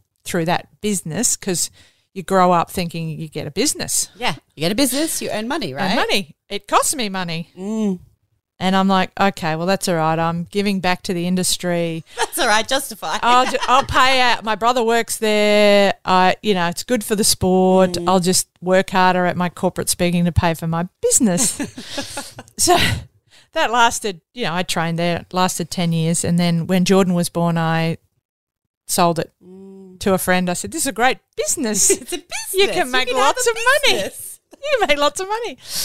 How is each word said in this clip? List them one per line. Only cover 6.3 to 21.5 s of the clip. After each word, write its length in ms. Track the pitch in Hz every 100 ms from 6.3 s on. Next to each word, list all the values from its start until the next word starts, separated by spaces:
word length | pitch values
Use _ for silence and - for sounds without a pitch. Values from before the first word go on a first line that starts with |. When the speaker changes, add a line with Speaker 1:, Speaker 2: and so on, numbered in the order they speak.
| - -
Speaker 1:
It 180 | 202 -
costs 280 | - 554 302
me 140 | 214
money. 420 | 190 175 165 170 -
Speaker 2:
Mm. 420 | 196 220 208 180 - _ _ _ _ -
Speaker 1:
And 140 | 185 190
I'm 140 | 196
like, 220 | 190 185 -
"Okay, 360 | 196 - 170 160
well, 100 | 175
that's 220 | 196 -
all 80 | 165
right. 240 | 156 160
I'm 240 | 165 170 170
giving 300 | 202 202 190
back 200 | 180 180
to 100 | -
the 120 | 175 175
industry." 800 | 185 180 - 180 170 170 160 -
Speaker 2:
<laughs> 60 | -
That's 200 | - -
all 100 | 254
right. 200 | 214 220
Justify. 500 | 269 - 214 160 208
Speaker 1:
I'll 220 | 226 247 262
ju-, 80 | 262 -
I'll 160 | 254 269
pay 340 | 285 262 262
out. 240 | 247 220
My 120 | 214 214
brother 280 | 226 254
works 340 | 226 233 220 -
there. 760 | 220 214 208 208 208 202 196 -
I, 320 | - 185 185 -
you 100 | 214
know, 140 | 185 170
it's 160 | 170
good 200 | - 240 -
for 100 | 208
the 80 |
sport. 680 | 220 - 185 185 185 185 185
Speaker 2:
Mm. 160 | 175 175
Speaker 1:
I'll 100 | 190
just 300 | 175 180 - _
work 280 | 175 185 190
harder 360 | 190 185 180 180
at 120 | 170
my 100 | 180
corporate 400 | - 180 - -
speaking 360 | - 175 175 175
to 60 |
pay 200 | - 175 160
for 120 | 165
my 200 | 165 180 _
business. 560 | 480 466 226 175 -